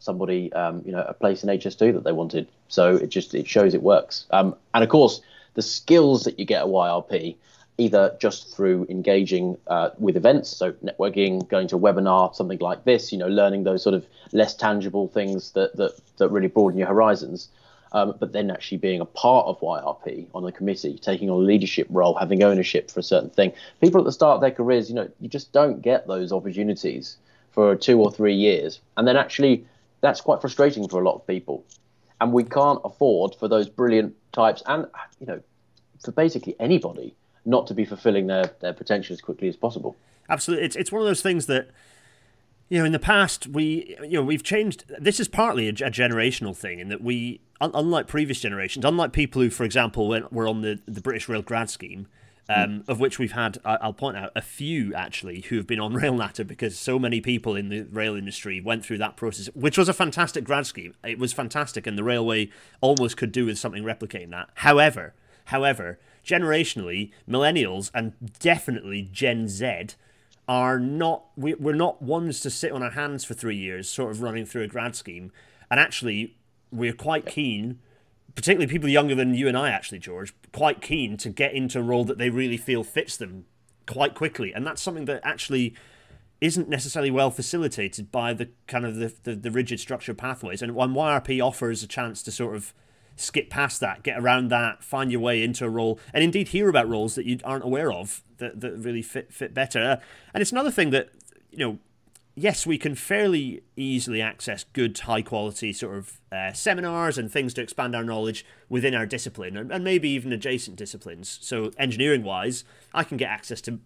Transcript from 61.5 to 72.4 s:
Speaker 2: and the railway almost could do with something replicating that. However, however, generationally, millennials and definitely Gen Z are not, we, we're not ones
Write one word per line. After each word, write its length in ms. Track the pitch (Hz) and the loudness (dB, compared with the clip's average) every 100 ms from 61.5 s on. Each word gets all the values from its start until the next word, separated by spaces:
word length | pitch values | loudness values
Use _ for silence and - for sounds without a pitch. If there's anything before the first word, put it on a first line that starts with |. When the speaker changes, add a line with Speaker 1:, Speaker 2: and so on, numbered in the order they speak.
| 147 147 - 110 | -6 -6 -6 -6
Speaker 2:
and 120 | 104 | -4
the 60 | |
railway 460 | 110 120 113 110 104 - - _ | 0 0 2 0 -2 -6 -20 _
almost 360 | 131 139 120 - | 2 4 2 -2
could 160 | 117 | -4
do 140 | 120 120 | -2 -4
with 120 | 104 | -4
something 240 | 113 98 | -8 -8
replicating 480 | 110 110 107 98 87 | -10 -8 -10 -12 -12
that. 200 | 87 - | -14 -14
However, 600 | - 147 147 151 120 80 - _ _ - | 0 6 8 6 4 -8 -16 _ _ -6
however, 520 | 135 139 123 87 87 _ _ | 0 0 0 -4 -12 _ _
generationally, 840 | - 175 170 156 165 - 90 90 101 _ - | -2 0 2 0 0 -4 -8 -6 -8 _ -4
millennials 600 | 123 143 170 107 92 98 | 0 2 2 0 -4 -6
and 180 | 120 113 - 113 - | -6 -6 -8 -16 -2
definitely 720 | 170 165 - 113 98 101 95 | 2 2 0 -8 -8 -10 -10
Gen 380 | 95 131 117 110 | -4 -2 -2 -4
Z 400 | 95 123 90 104 - _ _ _ _ - | -4 -6 -6 -10 -16 _ _ _ _ -4
are 300 | 127 127 127 | 0 0 0
not, 460 | 123 147 165 165 - - | -2 -2 -2 -4 -8 -8
we, 180 | 139 | -6
we're 200 | 160 147 | -4 -2
not 280 | 151 170 - | 0 0 -2
ones 380 | 123 165 170 131 | -4 -2 -2 -6